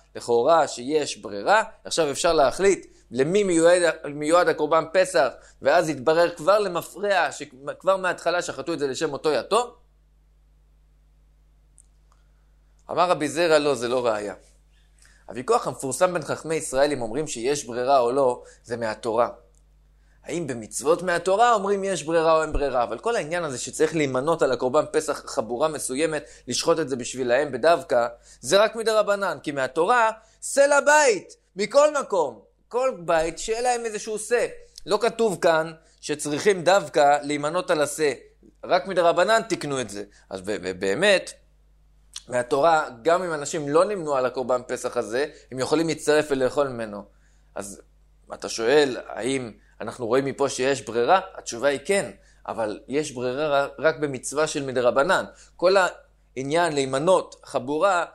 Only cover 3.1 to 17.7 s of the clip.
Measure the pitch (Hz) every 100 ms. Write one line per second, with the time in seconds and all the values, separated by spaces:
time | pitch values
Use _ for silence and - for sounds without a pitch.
3.1 | 117 143 196 202 165 165 180 170 160 147
4.1 | 143 151 175 180 196 147 160 151 190 185
5.1 | 165 135 - - - 127 160 160 139 123
6.1 | 160 170 - 156 214 202 170 - - 202
7.1 | 190 151 123 147 127 143 131 170 190 185
8.1 | 165 170 175 165 127 135 160 143 127 156
9.1 | 135 - 135 107 214 240 - _ _ _
10.1 | _ _ _ _ _ _ _ _ _ _
11.1 | _ _ _ _ _ _ _ _ _ _
12.1 | _ _ _ _ _ _ _ - 147 180
13.1 | 165 147 139 170 156 147 127 120 127 120
14.1 | 107 104 92 _ _ _ _ _ _ _
15.1 | _ - 110 127 233 170 135 135 123 185
16.1 | 175 147 131 156 160 - 131 147 135 117
17.1 | 120 151 120 117 143 117